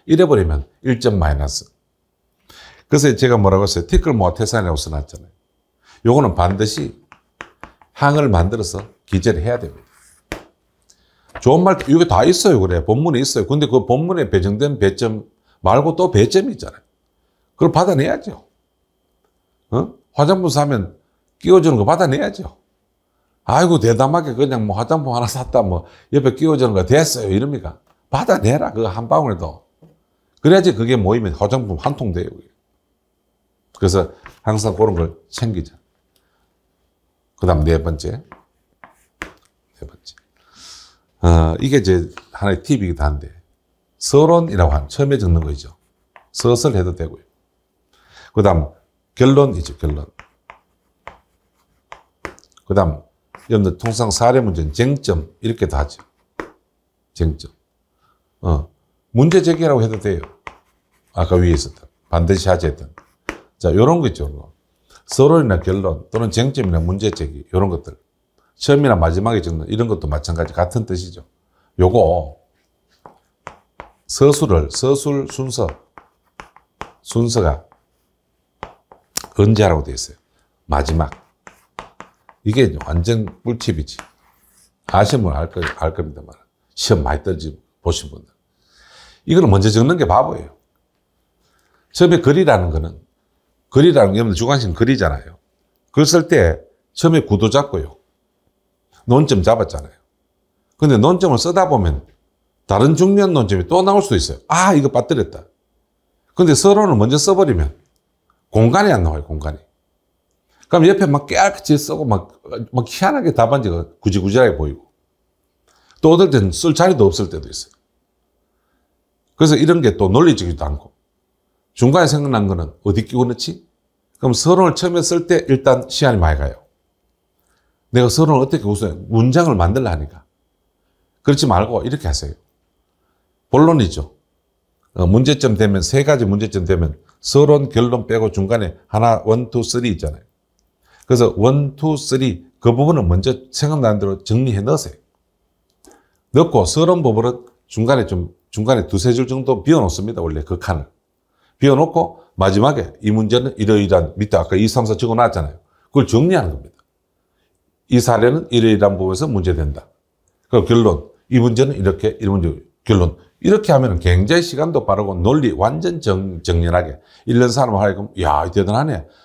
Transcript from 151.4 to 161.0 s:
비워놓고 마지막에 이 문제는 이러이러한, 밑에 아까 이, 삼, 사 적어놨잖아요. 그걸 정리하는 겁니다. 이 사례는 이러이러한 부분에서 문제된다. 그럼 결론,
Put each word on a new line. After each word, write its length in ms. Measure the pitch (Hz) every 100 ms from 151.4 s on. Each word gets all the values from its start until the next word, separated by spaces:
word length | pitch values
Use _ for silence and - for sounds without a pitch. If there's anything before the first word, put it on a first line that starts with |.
| _ -
비워놓고 640 | 139 135 127 165 175 - _
마지막에 580 | - 95 98 135 135 87 -
이 80 | 107
문제는 440 | 110 107 120 131 -
이러이러한, 560 | 107 104 98 92 80 -
밑에 200 | 104 -
아까 200 | 87 113
이, 100 | 110
삼, 180 | 127 110
사 100 | 107
적어놨잖아요. 640 | 117 113 117 92 73 - _ _ _
그걸 200 | 143 117
정리하는 440 | 110 170 175 92
겁니다. 240 | 69 - _ _ _ _ _ _ _ _ _ _ _ -
이 120 | 123
사례는 480 | 123 113 120 156 -
이러이러한 480 | 120 110 101 101 92
부분에서 300 | 92 92 156
문제된다. 580 | 101 90 82 73 69 _ _ _ _ _ _ -
그럼 160 | 117
결론, 440 | - 120 107 76